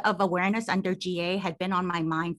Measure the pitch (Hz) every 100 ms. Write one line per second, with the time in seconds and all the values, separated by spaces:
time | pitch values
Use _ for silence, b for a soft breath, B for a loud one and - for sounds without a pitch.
0 | 214 170 190 180 185 220 220 190 190 190
1 | 180 175 175 190 190 165 185 185 180 175
2 | 160 160 170